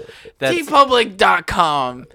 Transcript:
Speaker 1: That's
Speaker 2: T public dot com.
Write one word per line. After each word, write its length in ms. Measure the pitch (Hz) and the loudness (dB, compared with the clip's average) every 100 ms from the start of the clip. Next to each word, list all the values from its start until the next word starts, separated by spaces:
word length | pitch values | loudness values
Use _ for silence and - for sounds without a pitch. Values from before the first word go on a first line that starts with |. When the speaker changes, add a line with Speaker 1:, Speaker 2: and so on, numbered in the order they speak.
| - - - - | -18 -18 -20 -2
Speaker 1:
That's 180 | 135 339 | 0 0
Speaker 2:
T 60 | |
public 560 | 294 294 269 247 226 190 | 0 0 2 0 0 2
dot 280 | - 180 - | 2 2 0
com. 600 | - 165 143 127 123 - | 0 0 0 -2 -6 -16